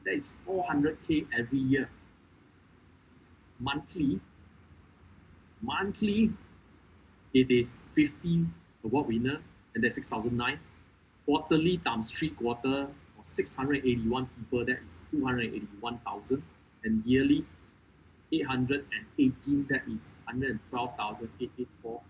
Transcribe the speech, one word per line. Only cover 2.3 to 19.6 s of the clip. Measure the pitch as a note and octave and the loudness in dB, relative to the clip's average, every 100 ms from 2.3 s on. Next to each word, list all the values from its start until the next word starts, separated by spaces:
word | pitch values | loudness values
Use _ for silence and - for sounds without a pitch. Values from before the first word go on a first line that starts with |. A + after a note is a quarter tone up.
| - - - _ - - - - - - - - - | -20 -20 -20 _ -20 -20 -20 -20 -20 -20 -20 -20 -10
Monthly, | B2+ D3 - F#3 C#3 F#3+ - - - - - - - - - - - - - - | -6 -6 -8 -2 0 0 -6 -20 -20 -20 -20 -20 -20 -20 -20 -20 -20 -20 -20 -10
monthly, | A#2+ D3+ G3 - G#3+ G#3 A3+ - - - - - - - - - - | -6 -2 -2 0 0 4 2 2 -14 -20 -20 -20 -20 -20 -20 -20 2
it | C3 B2+ | 4 6
is | B2 A#2+ - - | 4 4 -4 -2
fifty | - D3 - E3+ E3+ E3 - - _ | 2 2 0 0 2 2 -4 -20 _
award | A2 C3 C#3 | -2 0 2
winner, | A2+ B2 D3+ - - - | 0 0 -4 -10 -20 -10
and | - | -2
that's | A#2 - | 0 0
six | - | -4
thousand | A2+ A#2 A#2+ | -4 -2 -2
nine. | B2 D3+ - - - _ _ _ - | -2 -4 -12 -20 -20 _ _ _ 0
Quarterly | D3 - D#3+ E3 F3 | 0 4 4 4 2
times | - A2+ A2 | 0 -2 -2
three | - D#2+ | -2 -4
quarter, | - A#2 A#2 C3 C3+ C#3 | -2 -4 -2 0 0 -2
or | - - - | -10 -20 -8
six | - - - - | -4 -2 0 0
hundred | C3+ C#3 | 0 2
eighty-one | C3 A#2+ A2+ B2+ C3 - | 2 2 0 0 -4 -10
people, | A2 B2 | -4 -2
that | A#2 - | 0 -2
is | - - - | -4 -8 -4
two | - B2+ | -2 0
hundred | B2 A2 | 0 -2
eighty-one | G#2+ G#2 G2 A#2 A#2+ | -6 -10 -10 -8 -8
thousand. | - - - C3 - - - - | -8 -8 -4 -4 -4 -20 -20 -8
And | A2 A2 | 0 0
yearly, | A2+ B2+ C#3 D3 - - - - _ - - - - | 4 4 6 4 2 -16 -20 -20 _ -20 -20 -20 -4
eight | D#3+ C#3 | -2 0
hundred | B2+ B2+ C#3+ - - | -2 0 -2 -4 -10
and | - - | -8 2
eighteen, | C3 B2+ - C#3+ | 2 2 -2 0